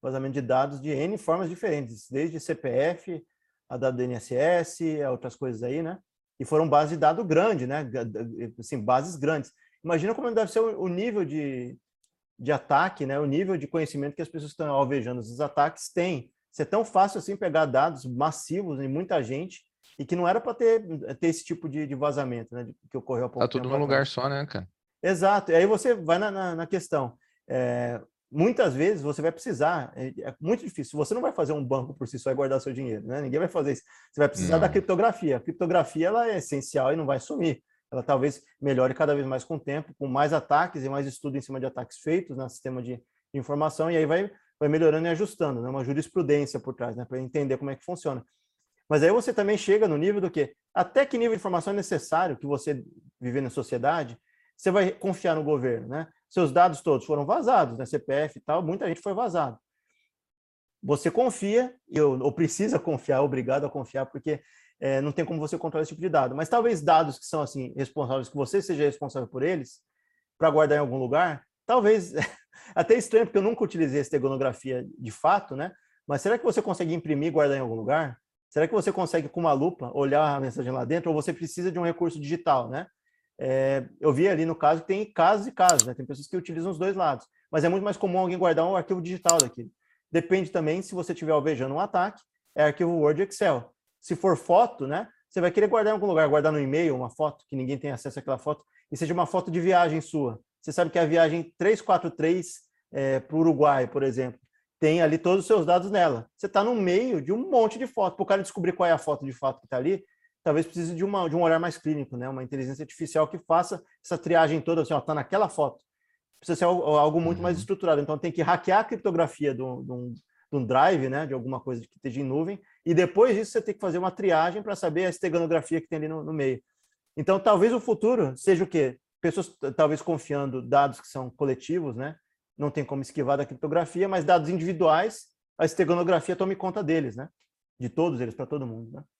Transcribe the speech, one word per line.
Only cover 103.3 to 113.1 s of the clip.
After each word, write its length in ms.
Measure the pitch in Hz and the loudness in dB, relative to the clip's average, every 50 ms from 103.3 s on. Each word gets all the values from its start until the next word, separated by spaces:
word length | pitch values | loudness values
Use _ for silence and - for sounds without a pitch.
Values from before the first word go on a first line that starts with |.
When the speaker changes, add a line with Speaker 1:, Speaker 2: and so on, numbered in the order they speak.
| 151 156 | 0 2
Speaker 1:
Uruguai, 480 | 160 165 156 135 147 147 139 135 127 117 | 4 4 6 6 6 6 6 4 2 0
por 160 | - 143 135 | 0 0 0
exemplo, 360 | 135 120 120 131 123 117 - _ _ _ _ _ _ _ _ | 0 0 0 -4 -4 -6 -12 _ _ _ _ _ _ _ _
tem 220 | - 156 156 175 | 2 4 4 6
ali 160 | 165 151 151 160 | 4 4 2 2
todos 220 | 160 175 185 196 | 2 2 2 2
os 80 | 180 - | 4 4
seus 180 | 220 208 165 | 4 4 4
dados 240 | 151 175 180 175 196 | 4 4 2 2 2
nela. 400 | 202 202 175 165 131 113 113 _ _ _ | 2 4 4 4 2 0 -6 _ _ _
Você 100 | - 196 | -10 0
tá 160 | - 208 202 | 0 2 2
no 120 | 226 247 | 2 2
meio 460 | 226 196 180 175 196 240 262 233 165 | 2 2 2 4 2 2 2 -2 -2
de 100 | 139 135 | 0 -2
um 180 | 190 226 254 381 | -2 -2 -2 2
monte 300 | 330 247 220 220 220 233 | 4 4 4 4 2 -4
de 80 | 262 247 | -8 -6
foto. 280 | - - 202 180 180 | -2 -2 -2 -2 -2
Pro 100 | - - | -4 0
cara 180 | - 202 196 190 | 2 2 2 2
descobrir 300 | - - - 170 175 175 | -2 -6 -2 -2 -2 0
qual 140 | - 180 170 | 2 4 4
é 40 | |
a 60 | 165 151 | 4 2
foto 280 | - - 147 143 139 | 2 -2 -4 -4 -4
de 60 | 135 | -10
fato 300 | 127 - - 135 131 - | -10 -4 -4 -4 -4 -4
que 60 | _ - | _ -6
tá 100 | - 127 | -6 -2
ali, 260 | 127 156 196 190 196 _ _ _ _ _ _ _ _ | 0 0 -2 -2 -4 _ _ _ _ _ _ _ _
talvez 220 | 165 151 156 160 | 0 2 2 0
precise 300 | 165 - 175 170 165 175 | -2 -4 -6 -6 -6 -4
de 100 | 160 185 | -4 -4
uma, 240 | 202 202 196 180 165 | -2 -2 -2 -2 0
de 60 | 147 | 0
um 80 | 170 170 | 2 4
olhar 160 | 160 165 160 | 4 4 4
mais 180 | 170 175 160 - | 2 -2 -6 -4
clínico, 400 | _ 156 156 147 139 - - 120 | _ -4 -4 -4 -4 -8 -8 -8
né? 100 | 123 131 | -8 -8
Uma 160 | 135 131 127 | -8 -8 -10
inteligência 380 | 123 139 135 131 127 139 131 | -8 -8 -6 -6 -6 -8 -10
artificial 460 | 151 131 - - 160 151 | -12 -16 -10 -10 -10 -2